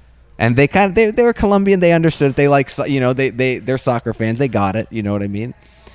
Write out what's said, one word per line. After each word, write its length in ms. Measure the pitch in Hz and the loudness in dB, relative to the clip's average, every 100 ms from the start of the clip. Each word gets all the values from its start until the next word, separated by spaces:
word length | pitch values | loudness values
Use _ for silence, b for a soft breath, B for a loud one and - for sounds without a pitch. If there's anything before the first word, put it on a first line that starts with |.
| _ _ _ - | _ _ _ -2
And 140 | 117 120 | 0 2
they 140 | 143 | 2
kind 220 | 190 196 | 2 2
of, 40 | 196 | 2
they, 160 | 220 | 0
they 120 | 220 240 | 2 0
were 80 | |
Colombian. 480 | - 202 202 196 190 | 2 2 2 2 2
They 100 | 175 | 4
understood. 460 | 165 160 - 139 139 | 4 2 2 0 2
They 100 | 143 | 2
like, 220 | 139 127 | 2 0
so-, 160 | - 147 | -6 -4
you 160 | 135 | 0
know, 100 | 127 | 0
they, 180 | 131 135 | 0 -2
they, 300 | 117 127 120 | -2 -2 -2
they're 180 | 117 131 | -4 -4
soccer 360 | 127 120 117 | -2 -4 -4
fans. 260 | 110 113 117 | -4 -4 -2
They 80 | 139 | -2
got 300 | 107 98 107 | 0 -2 -2
it. 100 | - | -6
You 140 | 110 | -6
know 80 | 101 | -4
what 100 | 101 | -4
I 60 | 101 | -4
mean? 260 | 101 120 - b b b | -8 -10 -12 b b b